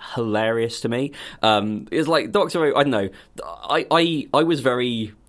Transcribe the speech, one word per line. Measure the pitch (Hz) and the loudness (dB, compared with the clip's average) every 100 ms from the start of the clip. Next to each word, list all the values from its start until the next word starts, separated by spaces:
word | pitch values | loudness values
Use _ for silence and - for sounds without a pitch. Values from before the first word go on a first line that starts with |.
| - | -10
hilarious | - 117 107 110 113 117 - | -6 -2 0 0 0 -2 -2
to | - | -4
me. | 120 143 - - - | -2 -4 -8 -16 -2
Um, | 110 107 104 107 - | 2 2 2 -4 -4
it's | 151 156 | -2 2
like, | 160 - | 0 2
Doctor | 202 165 175 151 | 0 0 2 2
Who, | - | 2
I | |
don't | 143 | 2
know. | 113 98 - - - | 2 -2 -6 -18 -16
I, | - 85 - 156 - | -16 -12 -2 0 2
I, | 165 170 156 - | 2 2 0 0
I | 135 | 2
was | 165 151 | 2 2
very, | 127 123 123 117 107 - | 0 0 0 -2 -6 -10